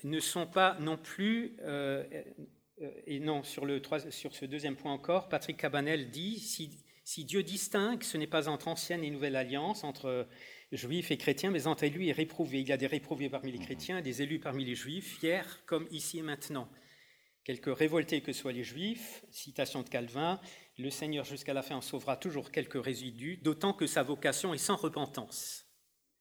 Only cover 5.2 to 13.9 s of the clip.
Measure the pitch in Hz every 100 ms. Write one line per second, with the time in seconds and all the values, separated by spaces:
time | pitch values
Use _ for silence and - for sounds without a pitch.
5.2 | 185 147 - 156 151 143 143 156 123 123
6.2 | 185 220 - - 156 - - - - -
7.2 | 139 185 175 190 - 208 202 233 - 156
8.2 | 151 160 151 151 - 165 - 175 151 143
9.2 | 139 131 127 139 165 208 151 131 135 127
10.2 | 120 - - - - 131 120 170 175 143
11.2 | - 139 190 180 139 151 147 156 185 143
12.2 | 160 - 156 135 135 135 135 147 - 143
13.2 | 139 135 135 120 90 135 -